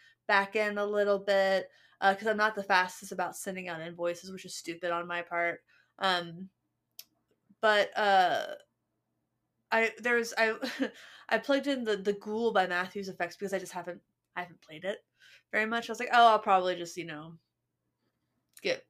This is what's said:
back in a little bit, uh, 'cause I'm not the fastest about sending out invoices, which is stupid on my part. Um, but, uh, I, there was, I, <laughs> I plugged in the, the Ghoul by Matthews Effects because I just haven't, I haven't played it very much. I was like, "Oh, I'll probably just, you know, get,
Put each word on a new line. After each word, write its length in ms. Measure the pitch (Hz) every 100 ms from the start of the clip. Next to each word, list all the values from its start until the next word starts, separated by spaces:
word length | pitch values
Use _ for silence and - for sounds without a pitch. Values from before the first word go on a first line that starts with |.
| - _ -
back 280 | 202 196 214
in 200 | 208 208
a 80 |
little 360 | 208 208 202 196
bit, 500 | 196 196 190 190 - _ _ _
uh, 140 | 196
'cause 120 | 196 220
I'm 100 | 208
not 180 | 214
the 80 | 208
fastest 500 | 196 185 185 - 190
about 240 | 185 175 -
sending 320 | 202 185 180
out 120 | 165
invoices, 500 | 170 175 175 175 190
which 120 | 190
is 100 | 180
stupid 360 | - - 165 175
on 160 | 170 175
my 160 | 175
part. 380 | 170 170 170 165 _ _ _ -
Um, 520 | 190 175 170 170 190 _ _ _ _ - - _ _ _ _ _
but, 360 | 220 208 - -
uh, 580 | 208 190 180 123 - - _ _ _ _ _ _ _ _ _ _ _
I, 200 | 226 226 220
there 180 | 233 240
was, 180 | 226 -
I, 180 | 220 220 254 - 254 - -
<laughs> 200 | - -
I 100 | 220
plugged 280 | 214 277 277
in 180 | 262
the, 120 | 220 196
the 160 | 196
Ghoul 380 | 202 214 220 233
by 140 | 196 185
Matthews 420 | 175 185 208 190
Effects 280 | 180 175 -
because 160 | 196
I 60 | 190
just 140 | 180
haven't, 300 | 180 175 175 _ _ _
I 60 | 175
haven't 200 | 180 165
played 220 | - 156
it 200 | 185 - _ _ - - _
very 140 | - 220
much. 220 | 233 233
I 40 |
was 80 | 220
like, 80 | 247
"Oh, 140 | 240 233
I'll 100 | 214
probably 380 | 220 190 180 175
just, 200 | 170 180
you 80 |
know, 300 | 165 151 160 165 _ _ _ _ _ _ _ _ _ _ _ -
get, 220 | 190 -